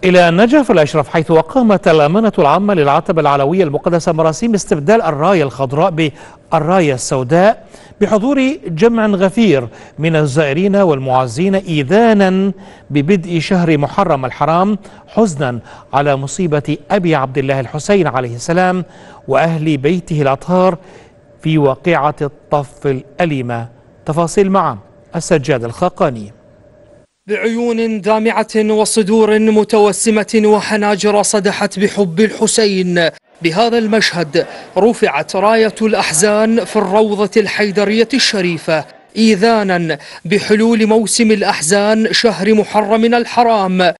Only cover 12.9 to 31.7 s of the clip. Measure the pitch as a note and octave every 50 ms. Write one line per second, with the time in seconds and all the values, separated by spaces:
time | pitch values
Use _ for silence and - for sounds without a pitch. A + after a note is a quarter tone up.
12.9 | C3+ D3 C#3 D3 G#3 F#3+ D#3+ F3+ F3 E3 D3 - G3+ F3+ F3 E3 D#3+ D3 D3 C#3
13.9 | - - G3+ F3+ D#3 C3+ C3 B2 - - D3 C#3+ D#3+ E3+ F#3 G3+ G#3+ G3 - -
14.9 | - - - - - - A3+ G#3 D#3+ C#3 D3+ B2 A#2+ A#2 - - - - - -
15.9 | - C3+ C#3+ D3 C#3 C3+ C3+ C3+ - - F#3+ E3+ D3 D3 - - D3 - - -
16.9 | F#3+ G#3 F3 F3 D#3+ C#3+ C3 C3 C3 D3 C3 C3+ C#3 C3+ C3 A#2 - D#3 - -
17.9 | G3+ G3+ E3+ D3 A#2 C3 B2+ A#2+ A#2 A#2+ - - E3+ F3+ F#3 F#3 F#3 F#3 F3 -
18.9 | - - - - - - - - C3+ C3 D3+ E3 E3 D#3+ D3+ D#3+ D#3 C#3 C3 D3
19.9 | F#3 F3+ F3 - E3+ D3 D3 C3+ C3+ C#3 - - F3+ F#3 F#3 F#3 F3+ - - -
20.9 | - - - - _ _ _ _ - _ - D#3 D#3 D#3 D3 C3+ C3 - - F3+
21.9 | E3+ D3+ C3+ D3+ D3 - D3+ C#3+ - - _ _ - D3 C#3+ C3 - - - C#3+
22.9 | C3+ C3 B2+ - - - F3+ E3+ D3+ C3+ B2+ A#2+ A#2+ A#2 A#2 A#2 - _ _ _
23.9 | _ _ - - D#3 D#3+ E3+ D#3+ - - G3+ F#3+ F#3+ G3 F3 D#3 B2 G2+ - -
24.9 | - - - _ - E3+ D#3 - F#3 D#3 B2+ C3+ D3 B2 A2+ A#2 A#2 - F3+ F3+
25.9 | - - G3 D#3 B2+ A2+ G#2 G2+ - - _ - _ _ _ - _ _ - _
26.9 | - _ _ _ _ _ _ - G#3 F#3+ F#3+ A3+ A3+ A#3 A#3+ A#3+ A#3 A3+ A3+ A3+
27.9 | A3+ G#3+ E3+ G3 A3 A3 A3 A3+ G3+ G3 A3 - - A3 G#3+ G#3+ G#3+ G#3+ G#3+ G#3
28.9 | - A3+ G#3+ F3+ A3 A3+ A3 G#3 G#3+ G#3+ A3 A3 G#3+ G#3+ G#3 G#3 - G#3+ G#3 G#3
29.9 | F#3+ - - A3+ A3 G#3+ G3+ - - A3+ G#3+ G#3+ G#3+ G#3 - - G#3 G#3+ G#3 G#3
30.9 | G#3 F#3+ D#3+ G#3 G3+ G#3 G3+ A3 - G#3+ F#3+ G#3 G3 - G3+ G3+